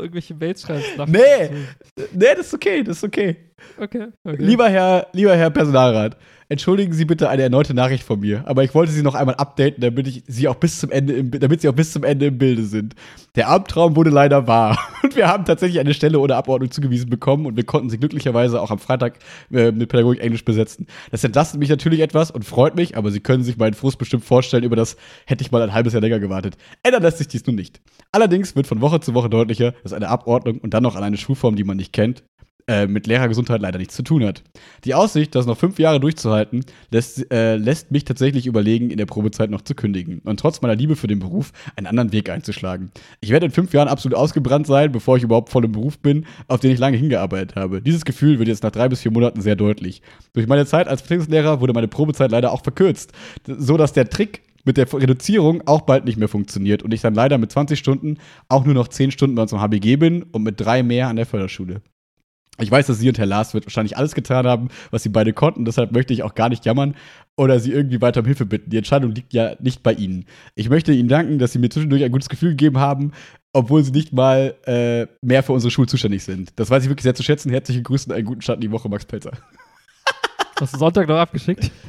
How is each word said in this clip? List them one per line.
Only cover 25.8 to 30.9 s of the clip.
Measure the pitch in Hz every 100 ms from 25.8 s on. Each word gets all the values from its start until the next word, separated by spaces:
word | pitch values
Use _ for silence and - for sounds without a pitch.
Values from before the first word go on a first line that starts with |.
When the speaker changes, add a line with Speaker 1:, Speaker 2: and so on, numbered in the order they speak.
| 117
Speaker 2:
Jahr | 113
länger | 110 113
gewartet. | 98 95 92 - - -
Ändern | 247 254
lässt | 165 160
sich | 143
dies | 113 -
nun | 107
nicht. | 87 - _ _ -
Allerdings | 208 214 180 190 139
wird | 143
von | 110
Woche | 143 165
zu | 147
Woche | 120 117
deutlicher, | 113 113 113 120 123
dass | 95
eine | 104 95
Abordnung | 120 - 120 117 117
und | 107
dann | 110
noch | 123